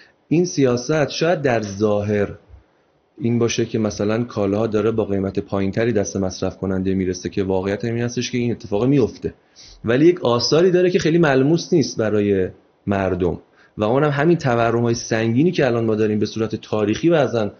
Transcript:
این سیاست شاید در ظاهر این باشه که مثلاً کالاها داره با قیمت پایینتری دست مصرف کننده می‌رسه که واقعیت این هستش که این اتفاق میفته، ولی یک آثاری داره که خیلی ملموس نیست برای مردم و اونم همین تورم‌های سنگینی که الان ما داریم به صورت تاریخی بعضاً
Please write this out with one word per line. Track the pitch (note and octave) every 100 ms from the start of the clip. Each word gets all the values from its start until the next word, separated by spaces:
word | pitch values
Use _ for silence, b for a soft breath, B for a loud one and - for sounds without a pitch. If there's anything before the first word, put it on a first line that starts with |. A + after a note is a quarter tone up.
| B B _
این | D3+ F3+
سیاست | - C3+ A#2+ A#2+ D#3 C#3
شاید | - E3 F3+
در | C#3 A#2
ظاهر | G#2+ G2 G#2+ G#2 G2+ G#2 G2 - _ - _ _ _ _ _ -
این | A#2 A#2+
باشه | A#2 - A2+
که | A#2
مثلاً | G#2+ - G#2 A2
کالاها | A#2+ A2+ G2+ G2+ A2+
داره | G#2+ G#2
با | A2+ G2
قیمت | G2 F#2+ G2
پایینتری | G2 G2 G2 G2 A#2
دست | G#2 G2 G2
مصرف | F#2+ - F#2+ -
کننده | F#2+ F#2+ F#2+
می‌رسه | F#2+ F#2 F2+ F2
که | F#2+
واقعیت | F#2+ F#2+ F#2+ G#2 A#2
این | A#2
هستش | A#2+ A#2+ B2
که | B2
این | A#2+
اتفاق | G#2+ - G2+ B2
میفته، | C#3+ G#2 - E2 - B B B B G#2+
ولی | B2 D#3+
یک | F3 B2
آثاری | A#2+ A#2 D3+ F#3
داره | F3 F3+
که | F3+
خیلی | D#3+ E3
ملموس | D#3+ C3+ C3+ E3+ -
نیست | F3 B2 -
برای | A2 G#2 G#2 G2 F#2 - _ _ -
مردم | G2 F#2+ F#2 F2+ D2+ _ b b -
و |
اونم | G#2+ C3 D3+
همین | C#3 D3+ E3+
تورم‌های | C#3 A#2 A#2 A#2 A#2
سنگینی | A#2 - A2+ A2+ A#2 E3
که | F3 C#3
الان | A#2 A2+
ما | G#2+
داریم | G#2+ G#2+
به | G#2+
صورت | - A2 A2
تاریخی | - G#2+ G#2 A2 D#3+
بعضاً | E3+ B2+ A#2 G#2 b